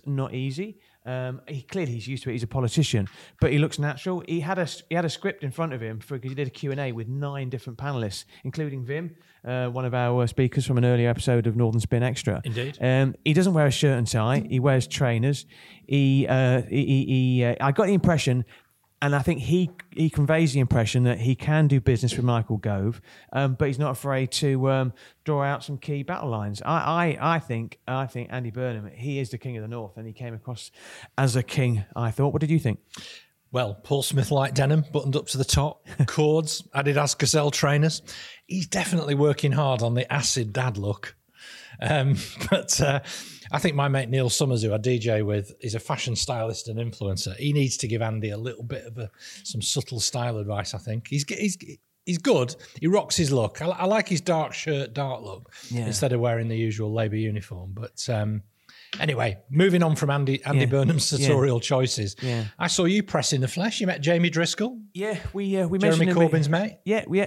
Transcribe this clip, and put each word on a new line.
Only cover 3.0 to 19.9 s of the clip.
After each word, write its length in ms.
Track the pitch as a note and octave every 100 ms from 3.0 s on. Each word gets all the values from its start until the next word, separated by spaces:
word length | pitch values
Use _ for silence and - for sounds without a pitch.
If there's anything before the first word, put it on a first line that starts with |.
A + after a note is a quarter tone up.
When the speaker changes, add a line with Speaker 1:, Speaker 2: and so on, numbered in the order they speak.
| G2 - - _
Speaker 1:
but 100 | D3+
he 60 | C#3+
looks 200 | D3+ -
natural. 460 | D3 D3 F#3+ F3+ -
He 140 | E3+
had 180 | D3+ F#3+
a 40 |
s-, 220 | D#3+ - -
he 60 | E3
had 80 |
a 60 | E3
script 340 | - G3+ -
in 80 | C#3+
front 220 | B2+ E3
of 80 | B2+
him 180 | A2 A2
for, 180 | - C3+
'cause 120 | C3
he 60 | C3+
did 120 | C3+
a 20 |
Q 220 | - C#3+
and 80 | C#3
A 140 | C3+
with 160 | A#2 A2
nine 400 | C3+ C#3+ C#3 C3
different 280 | B2 - A#2
panelists, 460 | C#3 C3+ G#2+ - - - C3+
including 400 | C#3+ D3+ C3+ B2
Vim, 280 | D3 E3+ D#3+ _ _
uh, 240 | A#2+ B2+ B2
one 160 | A#2+
of 100 | B2+
our 320 | B2 A#2+ B2 A#2
speakers 380 | - B2+ - B2+
from 120 | B2
an 80 | B2
earlier 240 | B2 A#2+
episode 360 | A#2 - A#2+ A2+
of 120 | A2
Northern 240 | A#2 A2+
Spin 220 | G2+ A#2+
Extra. 380 | B2 C3 - - -
Speaker 2:
Indeed. 320 | A2+ C3 -
Speaker 1:
Um, 360 | B2+ C3 C3+ - -
he 80 |
doesn't 200 | D#3 F#3
wear 120 | E3 C#3+
a 60 |
shirt 260 | B2 D3 B2+
and 100 | A2+
tie. 380 | A#2+ A2 C#3 -
He 120 | B2+
wears 260 | C3+ C3 A#2+
trainers. 580 | - C3 A#2 B2+ C#3+ - - - - -
He, 400 | C#3 C3+ C3+ C3
uh, 360 | C3 C3 B2+
he, 240 | - B2+ C3
he, 200 | C3+ -
he, 380 | C3 B2+ B2+
uh, 120 | A#2+ -
I 140 | C3+
got 140 | C#3+ G3
the 60 |
impression, 520 | G3 - D#3+ - B2+ A#2 - _ _ _ _
and 120 | C#3+
I 60 | C#3+
think 200 | C3+ D#3
he, 280 | A#2 F3 F3 - -